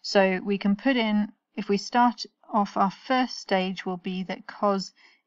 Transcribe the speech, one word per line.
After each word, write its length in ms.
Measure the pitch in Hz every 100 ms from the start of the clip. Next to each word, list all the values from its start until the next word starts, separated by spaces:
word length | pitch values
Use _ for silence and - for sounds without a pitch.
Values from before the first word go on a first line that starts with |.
So 400 | - 202 190 185
we 140 | 196 196
can 180 | 202 202
put 220 | 269 254
in, 340 | 220 208 208 _ _ -
if 140 | 202
we 80 | 202
start 480 | - 240 240 233 - _ -
off, 240 | 220 202 -
our 140 | 196
first 480 | - - 254 254 -
stage 460 | - 190 185 185 -
will 120 | 180
be 260 | 196 185
that 220 | 185 190 -
cos 480 | - 208 196 190 _ - _